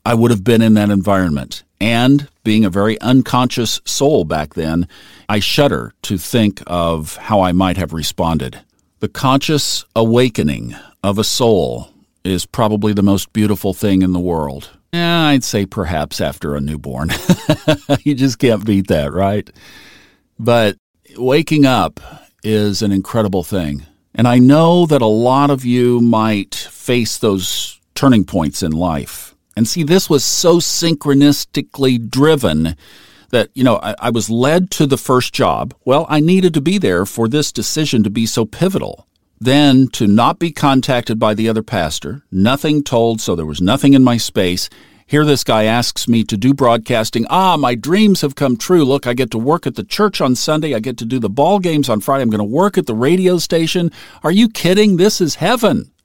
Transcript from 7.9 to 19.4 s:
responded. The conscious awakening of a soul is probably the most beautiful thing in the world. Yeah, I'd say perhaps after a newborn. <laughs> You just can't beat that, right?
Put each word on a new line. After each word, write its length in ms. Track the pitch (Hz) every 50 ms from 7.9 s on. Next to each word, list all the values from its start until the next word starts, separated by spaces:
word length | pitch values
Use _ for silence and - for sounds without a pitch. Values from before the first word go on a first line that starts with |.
responded. 680 | 80 80 76 - - - 87 82 80 76 67 64 - - _ _ _ _ _ _ _ _
The 100 | - -
conscious 720 | - - - 131 131 139 - - 156 143 - - - - - _ _
awakening 800 | 113 117 113 113 120 127 127 - - 82 76 67 55 57 60 - - - - _ _ -
of 140 | 98 101
a 60 | 104 107
soul 680 | - - - 131 117 110 92 76 62 60 60 - - _ _ _ _ _ _ _
is 220 | 92 95 87 -
probably 480 | - - - 117 107 107 104 104 107 104
the 80 | 101
most 320 | 98 101 98 95 - _ _
beautiful 400 | 113 107 104 104 - - 101 95
thing 300 | - - 104 95 95 92
in 100 | 92 90
the 60 | 87
world. 500 | 90 90 85 80 76 71 67 71 - - _ _ _ _ -
Yeah, 320 | 170 170 170 170 170 160 151
I'd 140 | 143 131 117
say 220 | - - 107 98
perhaps 560 | 92 - 110 92 80 90 76 78 73 - -
after 340 | 85 73 69 - - 76 71
a 60 | 73
newborn. 480 | 71 73 78 73 - 69 62 64 76 87 -
<laughs> 40 | - - - 175 - - - - - - - 151 143 - - 143 135 -
You 100 | 147 147
just 240 | 123 135 135 117
can't 260 | - - 123 113 101 104
beat 240 | 110 104 98 92
that, 240 | - 92 78 73 71
right? 380 | 69 87 98 98 104 104